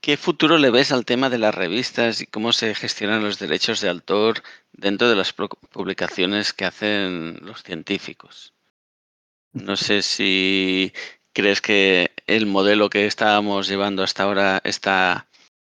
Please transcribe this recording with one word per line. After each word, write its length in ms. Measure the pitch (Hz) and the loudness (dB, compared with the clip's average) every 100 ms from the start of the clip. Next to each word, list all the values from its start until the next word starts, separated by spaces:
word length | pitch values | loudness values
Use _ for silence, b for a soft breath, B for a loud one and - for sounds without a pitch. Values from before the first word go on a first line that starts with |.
qué 140 | - 143 | -2 -2
futuro 400 | - 156 160 160 | 0 2 4 6
le 120 | 139 | 6
ves 220 | 117 135 | 6 4
al 120 | 135 113 | 0 0
tema 240 | 123 135 | 0 0
de 100 | 120 | 0
las 160 | 107 101 | 0 0
revistas 680 | 90 104 123 - 117 110 | -2 -2 -4 -2 -2 -2
y 60 | - | -8
cómo 260 | 110 113 | -6 -2
se 220 | 117 113 101 | -2 -2 -4
gestionan 480 | 113 - 104 110 | -8 -6 -2 -2
los 160 | 104 98 | -2 -4
derechos 420 | 98 85 - 110 | -4 -2 -2 -2
de 80 | 101 | -2
autor 540 | 87 - 101 110 110 - B B | -4 -2 0 2 0 -8 B B
dentro 380 | - 98 101 120 | -6 -4 2 2
de 60 | 107 | 2
las 180 | 90 | 0
pro-, 160 | - 101 | -4 -8
publicaciones 1040 | - _ - 92 95 90 - 90 101 101 | -8 _ -10 -8 -6 -6 -2 0 0 -4
que 120 | - 98 | -4 -6
hacen 760 | - 107 104 95 87 82 82 | -4 -4 -2 -4 -6 -8 -12
los 220 | 82 113 | -16 -18
científicos? 880 | - 85 78 98 - - - - - _ _ _ _ _ _ _ _ _ _ | -12 -10 -6 -6 -8 -18 -20 -20 -20 _ _ _ _ _ _ _ _ _ _
No 220 | - 98 98 | -12 -6 -4
sé 260 | - 104 | 0 0
si 920 | 95 - 101 95 95 98 95 92 92 - B B _ | 0 -2 0 0 0 0 0 0 -2 -4 B B _
crees 280 | - 101 98 | 0 2 2
que 500 | - 104 98 92 87 - - | 2 2 4 4 2 -4 -2
el 180 | 113 107 | 0 2
modelo 440 | 98 98 104 104 | 2 4 4 2
que 160 | 101 104 | 2 0
estábamos 600 | - 110 104 104 101 95 | 0 2 2 2 -2 -2
llevando 360 | 98 101 98 | -2 -2 -2
hasta 200 | 95 - | -2 0
ahora 380 | 98 98 98 95 | 0 2 2 0
está 640 | - - - 95 92 87 - b b _ | -2 -4 0 2 2 0 -6 b b _